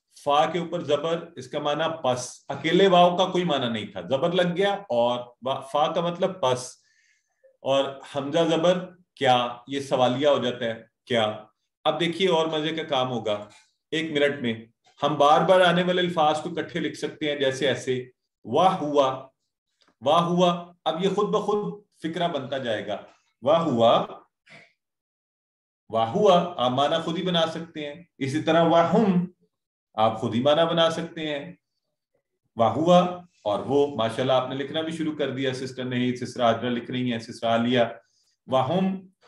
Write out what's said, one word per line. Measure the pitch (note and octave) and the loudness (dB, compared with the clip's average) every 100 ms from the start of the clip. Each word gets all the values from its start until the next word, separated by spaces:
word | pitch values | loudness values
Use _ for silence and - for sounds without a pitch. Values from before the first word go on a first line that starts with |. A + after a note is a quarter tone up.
| _ - | _ -10
फा | - D3 D#3+ | 0 2 2
के | F3 | -2
ऊपर | E3+ F3 | -6 -6
जबर, | C3+ D3 D#3+ E3+ E3+ - | -2 -2 0 -4 -6 -16
इसका | B2+ D3 | -10 -6
माना | D3 D3 D#3+ | -4 -2 -4
पस। | D#3+ B2+ B2 - - - | -2 -2 -2 -4 -14 -12
अकेले | C#3 D#3+ F3+ G3 | -6 0 4 6
वाव | F3+ F3 F3 | 6 6 4
का | |
कोई | F#3 F3+ | 0 0
माना | F3 C#3 A#2+ | 0 0 -2
नहीं | A2+ G2 | -4 -8
था, | F#2+ | -10
जबर | F2 C3+ E3+ | -4 -2 0
लग | F3+ F3 | 0 0
गया | E3+ G3+ G3 - | 0 0 -2 -2
और | A#2+ A#2+ B2 - _ | 0 0 0 -6 _
वा, | B2 C3+ | -6 -6
फा | - D3 D#3+ | -2 0 0
का | E3+ | 0
मतलब | E3+ F3 F#3+ - | -4 -2 -4 -2
पस। | C3 B2 - - _ _ _ _ _ _ _ _ | -2 -2 -6 -18 _ _ _ _ _ _ _ _
और | B2+ C#3 C3+ - - | -2 0 0 -6 -10
हमजा | C#3+ C#3 D#3+ | -8 -2 0
जबर | D#3+ D#3+ F3 F3+ - - _ - | 2 2 2 0 -2 -16 _ -2
क्या, | C3 B2 A#2+ - - | 2 2 2 -6 -10
ये | C#3 | -8
सवालिया | C3+ C3+ B2 C3+ D3 | -4 2 2 2 2
हो | C3+ | 2
जाता | B2 - | 0 -4
है | A#2 A2+ - _ - | -6 -6 -12 _ -2
क्या। | A#2+ G#2+ G#2+ - _ _ _ | 0 0 -4 -14 _ _ _
अब | D3+ D#3 | -2 0
देखिए | E3+ E3+ F#3 | -2 0 0
और | E3 D#3 | 2 0
मजे | D#3 D#3 D#3+ | -2 -4 -6
का | |
काम | C#3+ C3+ B2+ | -4 -2 -2
होगा, | A#2+ G#2+ G#2 - - _ _ - | -4 -4 -6 -6 -20 _ _ -8
एक | D#3 D#3+ | -6 -2
मिनट | D3 C#3+ C3+ | 0 0 0
में | A#2+ A2 - _ _ - | -6 -6 -10 _ _ -4
हम | D3 D3 | -2 4
बार | C#3+ D#3+ | 4 6
बार | E3+ F#3 | 6 6
आने | F3+ F3 | 6 4
वाले | F3+ F3+ | 0 0
अल्फाज | F3+ E3+ D3+ D#3 | 0 0 0 0
को | F3 | -4
इकट्ठे | E3 - E3+ | -8 -8 -6
लिख | D3+ - | -6 -6
सकते | D3+ - D3+ | -10 -6 -4
हैं, | C#3+ | 0
जैसे | C3 C3 C#3+ | 0 0 -2
ऐसे | A#2+ - B2+ B2+ _ _ _ F#2+ | -2 -2 -4 -6 _ _ _ -4
वाह | C3 F#3 | 2 2
हुआ, | F3+ D3 C#3+ C3 - - _ _ _ _ _ _ _ | 2 0 2 2 0 -12 _ _ _ _ _ _ _
वाह | B2 E3 | 2 2
हुआ। | F3 F3 F3 F3 - - D#3+ | 2 2 2 2 -8 -8 -4
अब | D#3+ | -2
ये | G3 | -2
खुद | F#3+ G#3 | 0 0
ब | G#3 - | -2 0
खुद | G#3 G3 - _ _ | -2 -4 -10 _ _
फिक्रा | D#3 E3+ E3+ | -8 -4 -4
बनता | C#3+ B2+ C3+ | -4 -6 -8
जाएगा, | A#2+ G#2 G2+ F#2+ - _ _ _ | -4 -6 -6 -10 -10 _ _ _
वाह | A#2+ E3 | 0 2
हुआ, | E3 A#2 A#2 E3 - - _ _ _ - _ _ _ _ _ _ _ _ _ _ _ _ - | 2 4 4 4 0 -12 _ _ _ -20 _ _ _ _ _ _ _ _ _ _ _ _ -4
वाह | G#2+ A2+ | -2 0
हुआ, | D#3+ G#3 F3 | 2 6 6
आप | F3 - B2 | 4 -2 0
माना | B2+ D3 D#3+ | 2 0 0
खुद | E3+ E3 | -4 -4
ही | |
बना | F3 E3+ D#3+ | -2 0 0
सकते | D#3+ E3 D#3 D3 | -4 -12 -12 -12
हैं। | D3 - - | -14 -18 -8
इसी | C3+ D3+ | -4 -4
तरह | E3 E3 | 2 4
वाहुम, | E3 E3 E3+ G#3 G#3 F3 F3 - _ _ _ _ _ - | 6 4 4 4 4 2 0 -8 _ _ _ _ _ 0
आप | A2 - | 0 0
खुद | A#2+ | -2
ही | A2+ | 0
माना | C#3 D3+ | 2 4
बना | E3 E3 E3 | 2 2 0
सकते | E3+ E3 - | 0 -8 -8
हैं, | D#3 C#3+ E3+ F3 _ _ _ _ _ _ _ _ _ - | -8 -8 -10 -18 _ _ _ _ _ _ _ _ _ 0
वाह | A2+ | 0
हुआ | A#2 E3 F3+ F3+ - - _ | 2 4 6 4 -4 -14 _
और | G#2+ G2 | -4 -4
वो। | G2 C#3+ D3 A2+ | 0 2 2 0
माशाल्लाह, | A2 A2+ C3 C3 | -4 -2 0 0
आपने | B2+ | 0
लिखना | C3+ C#3 D3+ | -6 -6 -6
भी | D#3+ | -6
शुरू | - D3+ | -6 -6
कर | D3 C3+ | -4 -4
दिया, | B2+ C3+ | -4 -4
सिस्टर | B2+ C3 - | -4 -8 -8
नहीं, | B2+ B2 B2 B2 | -6 -2 -2 -2
सिस्टर | B2+ - | -6 0
आजरा | A#2 A2+ B2 | 2 2 -2
लिख | A#2+ A#2 | -4 -6
रही | B2+ B2 | -4 -4
हैं, | A2+ | -4
सिस्टर | A2 A#2 A#2 | -8 -6 0
आलिया, | A#2 A#2+ B2 A#2 - _ _ _ _ - | 2 2 2 2 -2 _ _ _ _ -2
वाहुम | C3 C3 F3+ F#3+ F#3+ - _ | -2 0 0 -2 -4 -12 _